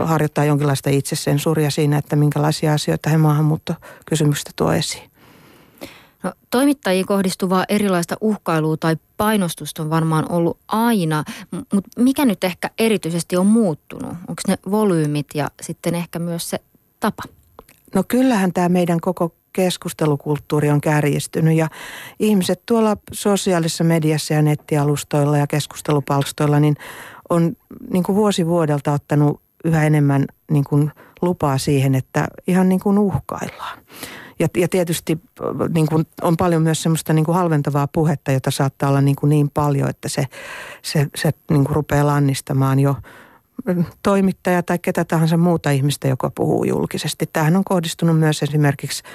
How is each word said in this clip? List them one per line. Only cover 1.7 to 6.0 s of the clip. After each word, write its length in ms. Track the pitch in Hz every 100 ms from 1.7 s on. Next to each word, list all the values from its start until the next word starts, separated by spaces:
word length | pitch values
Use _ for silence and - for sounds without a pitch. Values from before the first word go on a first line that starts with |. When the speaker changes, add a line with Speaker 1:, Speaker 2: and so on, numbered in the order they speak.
Speaker 1:
siinä, 280 | 156 147 147
että 180 | - 151
minkälaisia 560 | 147 147 151 156 156
asioita 380 | 151 - 160 147
he 60 | 160
maahanmuuttokysymyksistä 1300 | 151 147 151 156 - 165 - - - 156 147 143 - -
tuo 160 | 160
esiin. 380 | 165 - - - _ - - - - _ - - -